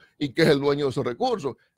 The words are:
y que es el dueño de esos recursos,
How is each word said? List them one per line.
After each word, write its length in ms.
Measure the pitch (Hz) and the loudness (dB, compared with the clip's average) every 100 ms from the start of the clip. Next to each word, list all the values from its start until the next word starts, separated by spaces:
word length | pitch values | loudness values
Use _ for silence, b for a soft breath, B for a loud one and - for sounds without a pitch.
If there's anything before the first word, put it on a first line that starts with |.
| b _ | b _
y 120 | 143 | -6
que 80 | - | 2
es 80 | 160 | 4
el 100 | 143 | 4
dueño 260 | 143 143 139 | 2 0 -2
de 60 | |
esos 140 | 139 123 | -2 -4
recursos, 500 | 120 254 214 135 - _ | -4 -2 -2 -6 -10 _